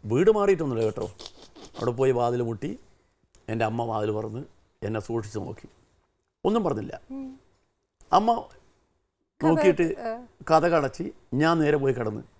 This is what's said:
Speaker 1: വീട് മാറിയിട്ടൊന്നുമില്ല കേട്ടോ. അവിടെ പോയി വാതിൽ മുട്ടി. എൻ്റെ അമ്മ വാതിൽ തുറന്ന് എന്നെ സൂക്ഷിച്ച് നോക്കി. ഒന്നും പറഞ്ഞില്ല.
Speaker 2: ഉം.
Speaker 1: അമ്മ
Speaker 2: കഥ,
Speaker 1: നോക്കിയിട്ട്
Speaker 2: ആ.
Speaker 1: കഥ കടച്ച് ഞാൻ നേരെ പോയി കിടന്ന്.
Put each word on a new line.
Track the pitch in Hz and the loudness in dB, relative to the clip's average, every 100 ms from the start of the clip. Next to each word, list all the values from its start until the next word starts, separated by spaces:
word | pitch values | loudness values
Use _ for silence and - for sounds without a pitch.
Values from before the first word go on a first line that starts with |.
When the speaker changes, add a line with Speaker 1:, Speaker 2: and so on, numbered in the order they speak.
Speaker 1:
വീട് | 104 120 190 | 0 4 4
മാറിയിട്ടൊന്നുമില്ല | 214 202 180 151 113 110 | 4 4 2 0 0 -2
കേട്ടോ. | 104 104 - - - - - - - | -2 -8 -8 -20 -20 -20 -20 -18 -4
അവിടെ | 117 120 | -4 2
പോയി | 131 | 2
വാതിൽ | 123 120 123 | 2 0 0
മുട്ടി. | 117 110 151 240 - _ _ _ _ _ - | -4 -6 -8 -10 -18 _ _ _ _ _ -8
എൻ്റെ | 113 | -2
അമ്മ | 110 113 | -2 -2
വാതിൽ | 117 107 107 | -4 -2 -2
തുറന്ന് | 107 110 113 - _ _ _ | -4 -6 -10 -14 _ _ _
എന്നെ | 104 110 | -6 -6
സൂക്ഷിച്ച് | - 117 104 104 | -4 -6 -4 -8
നോക്കി. | 170 107 - _ _ _ _ _ _ _ | -8 -12 -18 _ _ _ _ _ _ _
ഒന്നും | 175 226 | 0 0
പറഞ്ഞില്ല. | 180 110 - - - | 0 -4 -6 -14 -14
Speaker 2:
ഉം. | 262 262 269 _ _ _ _ _ _ - | -14 -14 -16 _ _ _ _ _ _ 0
Speaker 1:
അമ്മ | 190 220 233 - - _ _ _ _ _ _ _ _ | 2 2 -2 -4 -20 _ _ _ _ _ _ _ _
Speaker 2:
കഥ, | 156 | 2
Speaker 1:
നോക്കിയിട്ട് | 165 196 165 165 - | 4 4 4 0 -2
Speaker 2:
ആ. | 233 233 247 _ - | -8 -10 -14 _ 2
Speaker 1:
കഥ | 160 170 | 4 6
കടച്ച് | 165 135 - - - _ | 2 0 -4 -10 -10 _
ഞാൻ | 127 160 170 | 0 2 4
നേരെ | 151 151 | 2 2
പോയി | 135 | 2
കിടന്ന്. | 123 110 107 120 | 0 -2 -6 -12